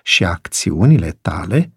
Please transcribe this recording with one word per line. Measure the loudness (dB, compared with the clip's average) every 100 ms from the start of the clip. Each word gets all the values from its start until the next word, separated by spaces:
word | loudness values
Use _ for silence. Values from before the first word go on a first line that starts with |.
și | -4 0 0
acțiunile | -4 -8 -8 -4 2 4 4 2 -6
tale | -6 -6 -2 -2 -2